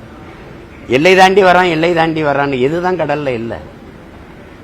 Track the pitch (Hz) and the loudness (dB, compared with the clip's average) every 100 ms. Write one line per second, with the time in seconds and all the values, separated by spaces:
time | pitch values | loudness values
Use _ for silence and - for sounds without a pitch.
0 | - - - - - - - - - 127 | -20 -20 -20 -20 -20 -20 -20 -18 -4 0
1 | 175 185 185 190 185 180 180 156 175 165 | 4 4 4 4 4 4 2 0 0 0
2 | 165 156 147 139 143 131 135 175 180 175 | 0 -2 -2 -2 -2 -2 -2 -2 -2 -2
3 | 151 147 143 117 117 85 78 - - - | -4 -4 -4 -6 -8 -10 -14 -20 -20 -20
4 | - - - - - - | -20 -20 -20 -20 -20 -20